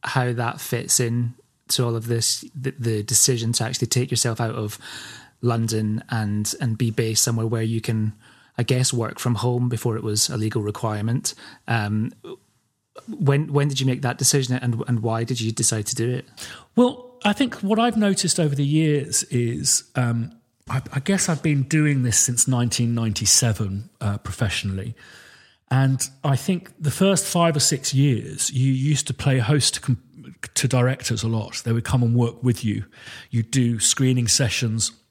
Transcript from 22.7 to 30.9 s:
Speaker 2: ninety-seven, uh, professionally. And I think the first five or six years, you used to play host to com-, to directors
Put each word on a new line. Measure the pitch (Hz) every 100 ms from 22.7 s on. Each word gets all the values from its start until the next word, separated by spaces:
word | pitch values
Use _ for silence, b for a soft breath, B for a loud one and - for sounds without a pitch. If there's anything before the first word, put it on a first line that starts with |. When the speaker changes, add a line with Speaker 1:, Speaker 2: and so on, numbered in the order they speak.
| - 117
Speaker 2:
ninety-seven, | 117 113 104 104 - 120 107 104 98 113 _
uh, | 107 98
professionally. | - - 107 - 101 95 95 113 B B B B B B _
And | 131 135 131 - -
I | 151 135
think | - 185 - -
the | 151
first | - 190 190 190
five | 170 170 147
or |
six | - 143 -
years, | 135 143 113 - - -
you | 135 135
used | 131 139 143 -
to | 135
play | - 131
host | 110 151 -
to | -
com-, | - 127 - - - - -
to | - 131
directors | 127 123